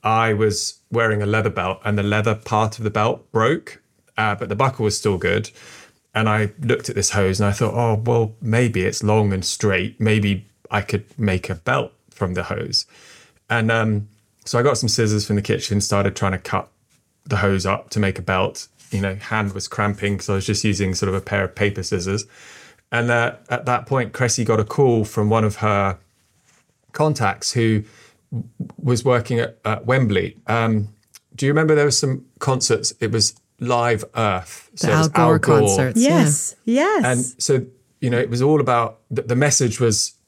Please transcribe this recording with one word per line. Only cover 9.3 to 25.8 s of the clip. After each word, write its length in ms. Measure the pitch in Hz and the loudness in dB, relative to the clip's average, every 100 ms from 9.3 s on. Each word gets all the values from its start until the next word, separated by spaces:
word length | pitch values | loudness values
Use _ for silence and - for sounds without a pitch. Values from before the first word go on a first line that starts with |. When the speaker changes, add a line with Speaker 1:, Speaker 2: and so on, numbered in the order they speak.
Speaker 1:
and 120 | 95 | 0
straight. 540 | 90 - 107 95 95 - | -4 -2 0 0 -4 -2
Maybe 460 | 110 110 101 95 - _ - | 2 2 2 -2 -6 _ -6
I 120 | 107 | -4
could 220 | 98 101 - - | -2 -6 -6 -4
make 300 | 104 92 - | -2 0 -4
a 40 | |
belt 380 | 87 - 127 - _ _ | -6 -2 -2 -2 _ _
from 240 | - 95 | -6 -4
the 100 | 90 | -4
hose." 400 | 90 101 - - - - - - - _ _ | -6 -6 -4 -4 -4 -14 -20 -20 -20 _ _
And, 220 | 113 110 | 0 2
um, 360 | 113 110 104 104 _ _ _ | 2 2 0 -4 _ _ _
so 140 | - 120 | -4 0
I 40 | |
got 140 | 131 123 | 2 2
some 120 | 120 | 0
scissors 360 | - 110 107 101 | 0 2 0 0
from 100 | 104 | -2
the 60 | |
kitchen, 380 | 101 110 - 104 | 0 -4 0 -2
started 340 | - 101 98 | 0 0 0
trying 180 | - 101 | 0 -2
to 60 | 95 | -2
cut 300 | - 95 - _ _ _ _ _ | -4 -6 -6 _ _ _ _ _
the 120 | - 101 | -4 0
hose 260 | 98 98 | 2 2
up 240 | 92 98 - | 0 -2 -4
to 80 | - | -2
make 200 | 98 95 | -2 -2
a 40 | |
belt. 460 | 90 92 95 - - _ - | -2 0 0 -4 -18 _ -8
You 100 | 101 | -4
know, 140 | 98 | -4
hand 380 | 95 - 110 104 | -6 -4 -2 -2
was 120 | 95 - | -4 -10
cramping 500 | - 104 101 101 98 | -2 -2 -2 -4 -4
'cause 100 | - | -2
I 60 | |
was 100 | 95 95 | -2 0
just 180 | 104 | 0
using 300 | 110 92 95 | 0 0 -2
sort 140 | 92 98 | -2 -2
of 60 | |
a 60 | 95 | -4
pair 200 | - 101 | -2 -2
of 100 | 95 | -2
paper 280 | - 104 95 | -2 -2 -2
scissors. 440 | 90 98 90 104 - - - - - _ _ | -6 -4 -2 -4 -6 -18 -20 -20 -20 _ _
And, 180 | 120 120 | -2 2
uh, 260 | 120 117 - - | 2 0 -4 -6
at 160 | 123 | -6
that 220 | - 120 123 | -2 -2 0
point, 260 | 135 113 | -4 -4
Cressy 320 | - 123 - | -2 -2 0
got 160 | 110 110 | 0 0
a 40 | |
call 400 | 107 - 135 117 104 | 0 2 4 4 0
from 240 | - 107 | -2 2
one 140 | 113 | 2
of 120 | 110 - | 0 0
her 400 | 107 101 | 0 2